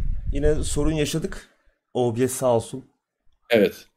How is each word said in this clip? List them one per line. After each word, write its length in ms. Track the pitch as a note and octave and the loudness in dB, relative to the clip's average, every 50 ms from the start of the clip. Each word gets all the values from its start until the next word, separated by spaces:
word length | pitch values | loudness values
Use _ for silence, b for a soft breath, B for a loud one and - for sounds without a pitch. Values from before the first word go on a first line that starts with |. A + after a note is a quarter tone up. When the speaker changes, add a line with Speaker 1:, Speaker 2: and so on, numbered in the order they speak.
| - - - - - - | 2 2 0 -2 -2 -2
Speaker 1:
yine 220 | - C#3 D3 D3+ D3+ | -2 2 2 2 2
sorun 380 | C#3 - - - D3 D3 D#3 | 2 0 -2 -2 0 0 0
yaşadık. 560 | D#3+ D#3 D3 C#3+ - D#3 E3 G3 - - - - _ _ _ _ _ _ _ _ - | 0 0 -2 -2 -2 -4 -6 -6 -8 -12 -16 -20 _ _ _ _ _ _ _ _ -2
O 220 | B2 B2 A#2+ G#2+ | -2 0 0 0
B 20 | A#2 | 0
S 100 | C3 B2 | 0 -2
sağ 180 | B2 - C3 B2+ A#2+ | 0 0 2 2 2
olsun. 280 | A2+ A2+ - - C3 - _ _ _ _ _ _ _ _ _ _ _ _ - | 2 0 -4 -10 -14 -14 _ _ _ _ _ _ _ _ _ _ _ _ 2
Speaker 2:
Evet. 240 | A#2+ A2 G2 F2 - - - _ _ | 4 4 4 2 0 -6 -18 _ _